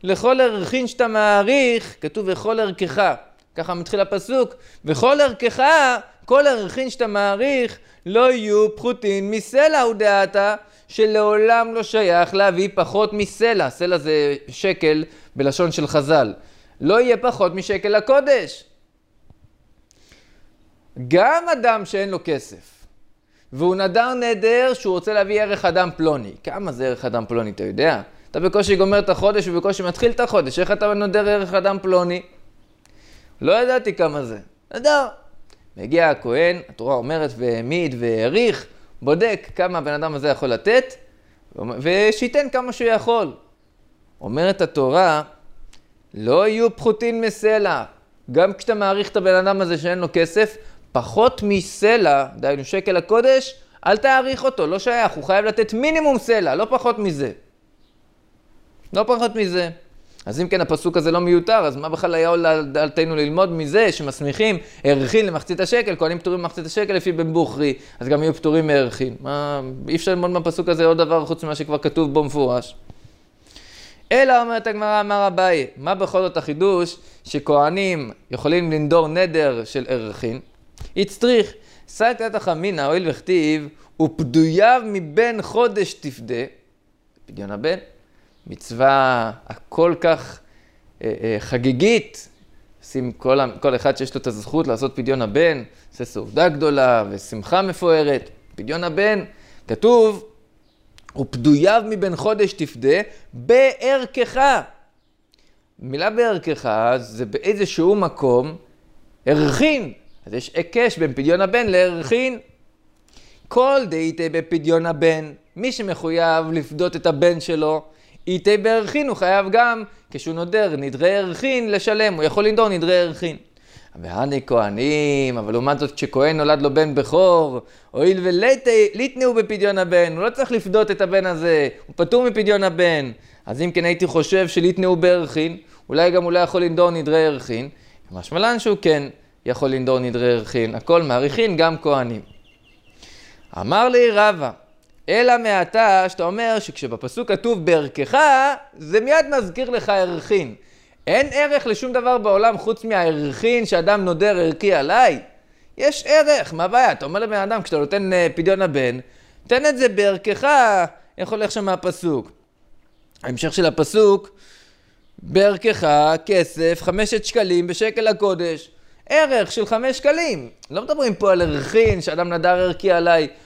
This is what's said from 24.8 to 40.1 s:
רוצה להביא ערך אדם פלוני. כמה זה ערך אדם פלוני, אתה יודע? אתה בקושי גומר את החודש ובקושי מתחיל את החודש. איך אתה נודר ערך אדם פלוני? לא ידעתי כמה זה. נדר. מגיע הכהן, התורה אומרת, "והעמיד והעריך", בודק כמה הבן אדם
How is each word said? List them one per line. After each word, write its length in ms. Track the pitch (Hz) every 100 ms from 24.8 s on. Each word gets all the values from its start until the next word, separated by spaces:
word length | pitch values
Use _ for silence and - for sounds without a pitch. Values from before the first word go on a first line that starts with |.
| 202
רוצה 180 | 180 202
להביא 300 | 214 196 208
ערך 220 | 208 196
אדם 260 | 185 175 175 165
פלוני. 360 | 160 143 104 -
כמה 280 | - 196 190
זה 140 | 123 131
ערך 180 | 123
אדם 200 | 127 117 107
פלוני, 220 | 117 110
אתה 140 | 101
יודע? 380 | 98 98 160 120 95 - -
אתה 100 | 156
בקושי 360 | 185 202 190 190
גומר 220 | 190 202
את 100 | 196
החודש 400 | 180 196 208 180
ובקושי 340 | 170 196 196
מתחיל 280 | 180 175 233
את 100 | 233
החודש. 380 | 240 208 135 165
איך 120 | 185
אתה 240 | 202 208
נודר 340 | 202 202 208 208
ערך 260 | 208 185
אדם 240 | 190 196 196
פלוני? 400 | 190 180 175 180 175 - - _ _ _ _ _ - - - -
לא 120 | 131
ידעתי 420 | 214 247 254 233
כמה 300 | 185 165 147
זה. 140 | 123 107 - _ -
נדר. 320 | - 277 294 247 - - - - - _ -
מגיע 340 | 101 165 165
הכהן, 500 | 143 120 127 170 175 -
התורה 260 | - 117
אומרת, 360 | 131 123 160 147 117
"והעמיד 580 | 123 117 117 170 165 123
והעריך", 680 | 117 110 117 185 233 - - - - -
בודק 440 | 127 160 226 202 - -
כמה 220 | 180 175
הבן 140 | 143
אדם 220 | 147 160